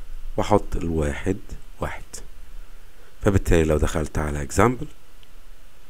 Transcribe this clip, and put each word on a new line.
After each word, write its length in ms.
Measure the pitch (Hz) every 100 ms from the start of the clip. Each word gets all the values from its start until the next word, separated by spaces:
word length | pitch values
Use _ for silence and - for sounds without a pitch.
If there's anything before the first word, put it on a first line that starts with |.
| - - - -
واحط 380 | - 101 - -
الواحد 640 | 85 80 73 69 92 101 - - - -
واحد، 240 | - - - - - - - - - - - - - -
فبالتالي 420 | 104 95 - 87
لو 140 | 78 76
دخلت 400 | 78 78 76 80
على 240 | 76 71
example 460 | 71 - 110 131 151 - - - - - - - - -